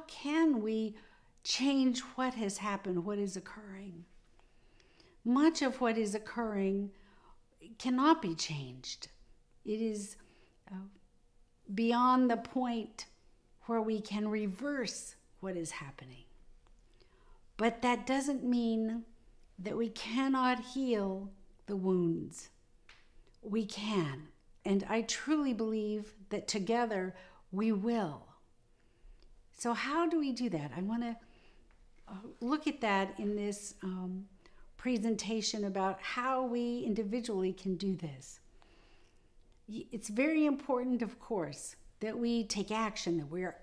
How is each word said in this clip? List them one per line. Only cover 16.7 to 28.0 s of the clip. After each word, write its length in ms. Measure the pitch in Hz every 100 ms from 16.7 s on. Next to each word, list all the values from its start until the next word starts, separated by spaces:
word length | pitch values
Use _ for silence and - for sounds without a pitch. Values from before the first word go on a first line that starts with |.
| - - - - - - - - -
But 260 | 226 233
that 240 | 247 240 202
doesn't 380 | 269 277 262
mean 600 | 247 240 233 220 220 233 - - - - - -
that 200 | 180 -
we 100 | 226
cannot 720 | 202 220 233 269 262 254 254
heal 720 | 254 269 262 214 196 190 196 - - - -
the 100 | 196
wounds. 720 | 185 185 170 165 - - - _ _ - - - - - - -
We 240 | - 214 208
can. 580 | 202 214 202 151 135 151 - - - 202
And 180 | 196 196
I 140 | 220
truly 500 | 226 - 269 311 277
believe 600 | 220 220 220 214 214 214 - -
that 200 | 208 -
together 640 | 208 185 233 233 202 185 - - - -
we 180 | 190 220
will. 540 | 202 226 233